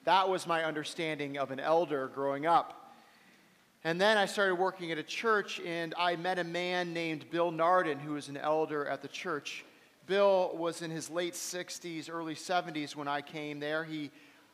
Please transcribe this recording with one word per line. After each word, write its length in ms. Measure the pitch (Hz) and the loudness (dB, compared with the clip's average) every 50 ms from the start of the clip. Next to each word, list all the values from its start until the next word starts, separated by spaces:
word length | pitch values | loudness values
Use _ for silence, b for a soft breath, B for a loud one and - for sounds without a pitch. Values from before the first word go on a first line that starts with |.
| - | 2
That 240 | 165 180 190 190 190 | 4 6 6 6 4
was 180 | 185 170 - | 2 0 0
my 180 | 170 165 160 165 | 0 0 0 0
understanding 760 | 156 151 151 143 - - - 165 156 151 143 147 139 139 143 | 0 -2 -4 -6 -6 -6 -4 -4 -2 -2 -4 -4 -4 -2 -2
of 120 | 135 127 | -4 -4
an 100 | 135 135 | -4 -2
elder 480 | 143 151 160 165 175 147 151 135 131 123 | 2 4 4 4 4 2 0 -2 -2 -4
growing 360 | 120 135 139 139 139 139 147 | -4 -2 -2 -2 0 0 4
up. 320 | 165 170 151 - - - - B B B B B B B B B B B B B B B B B B _ _ | 4 6 4 4 2 -6 -16 B B B B B B B B B B B B B B B B B B _ _
And 160 | - 160 170 175 | -2 0 2 4
then 200 | 196 214 220 208 | 6 6 6 6
I 80 | 196 | 4
started 300 | 196 - 214 196 190 180 | 2 2 2 2 4 4
working 360 | 175 185 185 180 180 175 165 | 2 0 0 -2 -4 -6 -4
at 60 | 160 151 | -4 -4
a 40 | |
church, 560 | 151 - - - 240 226 214 202 196 208 - - - | -6 -6 -6 -2 0 2 2 2 0 -2 -6 -8 -6
and 300 | 170 165 170 170 160 160 | -4 -4 -4 -4 -4 -2
I 180 | 165 175 175 175 | 0 0 2 0
met 220 | 165 170 185 185 180 | 0 0 0 0 0
a 60 | 170 | -2
man 480 | 170 170 175 180 180 180 180 180 170 | -2 -2 -2 -2 0 0 0 -2 -2
named 380 | 165 170 165 160 160 147 131 - | -2 -2 -2 -2 -4 -4 -6 -2
Bill 200 | 165 170 170 175 | 0 0 2 2
Narden, 480 | 165 160 165 175 185 185 175 160 143 135 | 2 2 4 6 6 6 4 2 0 -4
who 140 | 143 151 | -4 -6
was 160 | 147 147 131 139 | -6 -6 -6 -8
an 80 | 143 | -6
elder 500 | 139 - 151 156 156 156 - 156 147 143 | -2 0 2 2 2 2 0 -2 -2 -2
at 140 | 139 139 135 | -2 -4 -6
the 80 | - 135 | -6 -10
church. 560 | - - - 185 156 143 - - - - B B B B B B B _ - | -10 -8 -6 -4 -4 -4 -6 -8 -10 -12 B B B B B B B _ -4
Bill 500 | 147 185 202 202 202 190 185 185 - - | 0 4 6 6 6 6 6 4 2 0
was 280 | 160 165 165 160 165 | -2 -2 -2 -4 -4
in 80 | 170 160 | -6 -6
his 180 | 160 160 131 147 | -6 -6 -6 -4
late 260 | 156 175 180 175 170 | -4 -2 -2 -2 -4
sixties, 760 | - - - 180 180 170 - - - - 175 165 156 143 165 | -6 -8 -6 -6 -6 -8 -8 -10 -10 -10 -8 -8 -8 -8 -8
early 240 | 165 165 160 160 151 | -8 -6 -6 -6 -8
seventies 600 | - - - 180 180 170 170 151 151 147 139 - | -6 -2 0 0 0 0 -2 -4 -6 -6 -6 -6
when 140 | 147 143 143 | -6 -4 -4
I 140 | 143 143 | -4 -4
came 360 | 143 - 160 156 147 151 147 147 | -4 -8 -10 -8 -8 -8 -6 -6
there. 240 | 147 147 156 160 | -4 -2 -2 -4
He, 280 | 165 160 156 151 147 135 B B B B B B B B | -4 -4 -6 -8 -8 -8 B B B B B B B B